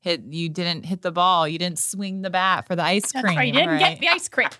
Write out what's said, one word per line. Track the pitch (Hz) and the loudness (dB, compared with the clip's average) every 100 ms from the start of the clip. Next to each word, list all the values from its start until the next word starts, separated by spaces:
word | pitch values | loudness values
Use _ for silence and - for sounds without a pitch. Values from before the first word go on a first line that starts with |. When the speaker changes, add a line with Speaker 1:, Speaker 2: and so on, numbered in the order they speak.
Speaker 1:
hit, | 185 170 | -2 -4
you | 113 160 170 | -4 -6 -4
didn't | 156 175 165 156 | -4 -4 -4 -6
hit | 185 | -4
the | 180 | -2
ball. | 170 180 180 156 | 2 4 4 2
You | 165 | -2
didn't | 175 160 | -4 -4
swing | - 196 196 190 | -6 -4 -6 -6
the | 190 | -2
bat | 185 190 180 - | 0 2 2 0
for | 175 | 0
the | |
ice | 160 196 - | 2 2 0
Speaker 2:
That's | 262 | -2
Speaker 1:
cream, | 220 160 | 0 2
Speaker 2:
right. | 247 | 2
You | |
didn't | 254 339 | 2 2
Speaker 1:
right? | 311 | 4
Speaker 2:
get | 370 165 | 2 2
the | 320 | 0
ice | 349 - | 0 -2
cream. | - 233 - | -2 -2 -4